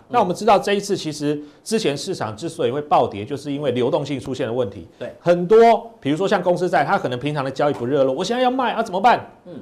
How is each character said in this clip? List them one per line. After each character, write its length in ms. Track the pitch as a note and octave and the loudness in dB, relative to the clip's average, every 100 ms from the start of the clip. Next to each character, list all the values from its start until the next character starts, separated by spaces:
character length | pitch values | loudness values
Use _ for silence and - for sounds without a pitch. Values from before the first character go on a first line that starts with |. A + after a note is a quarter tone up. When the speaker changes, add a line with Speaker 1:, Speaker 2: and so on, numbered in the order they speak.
| - | -4
Speaker 1:
那 100 | A#3+ | 0
我 60 | F#3+ | 0
们 100 | E3 | 0
知 100 | G#3 | 2
道 120 | G3 | 2
这 160 | F#3+ | 4
一 60 | G3+ | -2
次 160 | G3+ F#3+ | 0 -4
其 160 | D#3 | -4
实 280 | D3 D3 D3 - - | -4 -2 -2 -6 -16
之 140 | - A3 | -4 -2
前 180 | F3+ C#3+ | 0 -2
市 200 | G3 F3+ | -4 -6
场 200 | A2 G#2+ | -6 -8
之 120 | E3 | -8
所 200 | - B2+ | -2 -2
以 40 | |
会 100 | C3+ | -2
暴 260 | D3 E3+ B2 | 0 2 2
跌， 180 | G2+ A2 | -2 -8
就 100 | C#3 | -8
是 160 | D3 | -6
因 100 | C#3+ | -4
为 100 | D3 | -2
流 180 | A#2+ B2 | 0 0
动 160 | D#3+ C#3+ | 0 -2
性 140 | C#3 | -6
出 140 | A#2+ | -6
现 140 | C3 B2 | -6 -4
了 60 | |
问 140 | A#2+ A2+ | -2 -4
题。 180 | G2+ E2 - | -6 -16 -14
Speaker 2:
对。 140 | A#2+ - | -14 -4
Speaker 1:
很 280 | E3+ F3 F3 | 0 2 6
多， 440 | A3 A#3 A3 - - | 8 8 6 0 -8
比 100 | C3+ | -4
如 60 | D#3 | -2
说 120 | F#3+ | 0
像 140 | G3 | 0
公 140 | F3+ F3 | 2 0
司 140 | F3+ | 2
债， 140 | E3+ | 0
它 140 | D3 F#3+ | 2 0
可 120 | - | -2
能 100 | B2 | -4
平 160 | C#3 D3+ | -4 -4
常 80 | |
的 80 | C3+ | -4
交 180 | C3+ D3 | -2 -2
易 40 | |
不 120 | C#3 A#2+ | 0 0
热 180 | C#3+ | 2
络， 100 | C3+ | 2
我 100 | C3+ | 0
现 120 | F3+ A#3+ | -2 0
在 60 | |
要 80 | B3+ | 0
卖 220 | C4 A#3+ | 0 -2
啊， 80 | G3 | -2
怎 100 | A3+ | -4
么 100 | F#3 | 0
办？ 180 | A3+ F3+ - - - | 2 2 -2 -18 -20
Speaker 2:
嗯。 80 | D3+ | -18